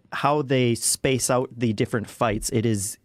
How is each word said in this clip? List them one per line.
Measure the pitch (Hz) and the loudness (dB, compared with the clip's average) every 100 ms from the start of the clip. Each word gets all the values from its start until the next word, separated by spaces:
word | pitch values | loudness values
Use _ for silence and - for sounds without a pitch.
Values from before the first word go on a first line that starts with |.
| - | -8
how | - 143 151 | -2 0 0
they | 135 135 120 | 2 2 2
space | 120 - - 139 131 - | 2 0 0 0 0 2
out | 127 131 120 | 0 0 -2
the | 120 | -2
different | 101 120 120 101 | 0 0 -2 -4
fights, | - 120 107 - | -2 -2 0 -2
it | 117 113 | 0 0
is, | 107 95 - | 0 -4 -10